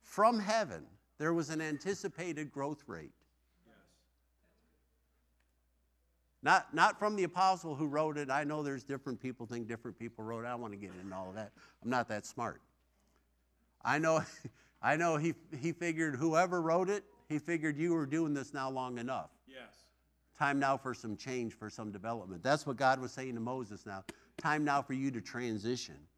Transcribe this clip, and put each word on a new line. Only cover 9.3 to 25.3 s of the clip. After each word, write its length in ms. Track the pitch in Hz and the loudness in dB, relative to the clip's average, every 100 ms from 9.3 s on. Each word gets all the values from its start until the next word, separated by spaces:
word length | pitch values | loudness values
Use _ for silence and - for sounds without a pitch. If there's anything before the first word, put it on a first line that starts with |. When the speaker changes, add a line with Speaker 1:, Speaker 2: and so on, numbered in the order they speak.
| 123 117 | -8 -8
Speaker 1:
think 220 | 120 110 | -6 -6
different 300 | 113 123 - | -6 -8 -10
people 260 | 117 113 | -12 -10
wrote 200 | 110 113 | -8 -6
it. 40 | 120 | -6
I 40 | |
don't 100 | 120 | -6
want 120 | 117 | -8
to 40 | 101 | -8
get 120 | 98 90 | -10 -10
into 140 | 95 92 | -10 -8
all 140 | 92 | -8
of 60 | 98 | -8
that. 160 | 104 - - _ | -10 -14 -20 _
I'm 60 | 117 | -2
not 180 | 127 117 | 0 0
that 160 | 107 - | -4 -6
smart. 360 | - 117 - _ _ _ _ _ _ _ _ _ _ _ _ | -6 -6 -6 _ _ _ _ _ _ _ _ _ _ _ _
I 160 | - 143 | 0 2
know, 220 | 165 160 - - - | 4 2 0 -10 -16
<laughs> 300 | _ _ _ | _ _ _
I 140 | 120 151 | 2 4
know 220 | 170 156 | 2 2
he, 160 | 165 - - 143 | 0 -2 -10 -4
he 120 | 156 | -4
figured 440 | 160 175 160 160 127 | -2 -4 0 0 2
whoever 460 | 165 160 180 175 | 4 4 4 2
wrote 280 | 160 170 185 | 2 4 4
it, 140 | 208 - - _ | -2 -4 -20 _
he 100 | 151 | -4
figured 380 | 147 170 156 143 | 0 0 0 0
you 160 | 170 | 2
were 120 | 165 139 | 2 2
doing 280 | 156 160 | 0 0
this 200 | 143 135 | -2 -4
now 160 | 147 135 | -6 -4
long 280 | 131 127 120 | -2 -4 -4
enough. 300 | 120 123 78 _ - | -4 -4 -6 _ -20
Speaker 2:
Yes. 380 | 131 117 - _ _ _ _ _ - | -18 -18 -20 _ _ _ _ _ 0
Speaker 1:
Time 200 | 143 139 | 2 4
now 180 | 139 135 | 4 2
for 160 | 131 | 0
some 240 | 120 113 101 | -6 -6 -8
change, 360 | 131 127 117 | -4 -4 -4
for 160 | 113 107 | -6 -12
some 220 | - 107 | -8 -8
development. 520 | 98 107 117 92 90 | -6 -6 -6 -6 -4
That's 220 | 120 147 147 | 2 2 2
what 120 | 117 | 4
God 220 | 131 131 | 4 4
was 100 | 127 | 0
saying 240 | - 131 117 | -8 -6 -4
to 60 | |
Moses 440 | 117 131 107 101 110 | -4 -4 -6 -10 -10
now. 180 | 98 - - - - | -10 -12 -18 -18 -4
Time 260 | 156 151 | 0 2
now 180 | 147 143 | 4 2
for 120 | 135 | 0
you 160 | 131 135 | -2 -2
to 80 | 120 | -2
transition 760 | - | -6